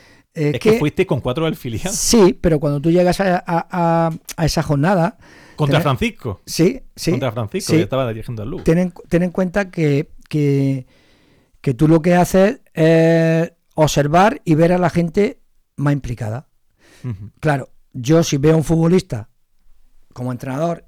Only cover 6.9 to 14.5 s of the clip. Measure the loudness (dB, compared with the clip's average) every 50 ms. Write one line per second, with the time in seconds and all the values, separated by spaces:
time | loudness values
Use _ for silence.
6.9 | -16 -8 -4 -2 -2 -2 -2 -4 -4 -4 -6 -6 -6 -8 -4 0 0 0 0 0
7.9 | -2 -2 -2 -4 -6 -8 -10 -10 -10 -10 -10 -10 -10 -4 0 0 2 2 0 -2
8.9 | -6 -12 -6 -2 -2 0 0 -2 -2 -4 -4 -2 -2 -4 -4 -4 -4 -2 -2 0
9.9 | 0 0 -2 -6 -12 -20 -14 _ -4 -2 0 2 2 2 0 0 -2 -4 -8 -14
10.9 | _ _ _ _ _ _ _ _ _ _ _ _ _ _ -4 -4 0 2 4 4
11.9 | 4 4 4 2 2 2 2 2 4 4 4 2 0 -4 _ _ _ 0 2 4
12.9 | 4 4 4 4 4 4 2 2 2 0 -2 -4 -6 _ _ _ _ 0 0 2
13.9 | 2 0 0 2 2 4 4 2 0 -2 -2 0